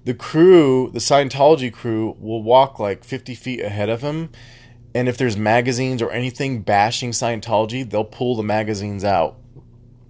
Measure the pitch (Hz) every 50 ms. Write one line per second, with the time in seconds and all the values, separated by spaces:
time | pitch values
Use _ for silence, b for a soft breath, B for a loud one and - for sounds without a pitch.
0 | - 139 127 - - - - 156 170 185 185 175 151 135 131 127 127 113 - 120
1 | - - 147 139 143 131 - 135 143 151 160 147 127 123 107 - - 123 113 110
2 | 110 107 - - 98 107 113 117 107 110 120 131 139 131 127 - 110 101 98 -
3 | - - 139 127 - - 123 - - 131 127 117 - 104 104 104 104 104 139 -
4 | 131 147 151 160 165 160 B B B B B B B B B B - - - 120
5 | 123 127 120 - 135 123 107 101 107 107 113 123 120 123 123 117 131 127 131 123
6 | 113 - - 120 123 127 120 - 139 135 135 117 95 - 104 101 104 113 117 -
7 | - 120 113 - - 117 120 110 98 120 113 104 110 107 117 131 135 110 98 104
8 | 107 107 - - 131 123 127 110 107 107 104 107 110 104 110 98 101 104 101 101
9 | 92 101 98 87 80 73 - - - - - - - - - - - - - -
10 | - -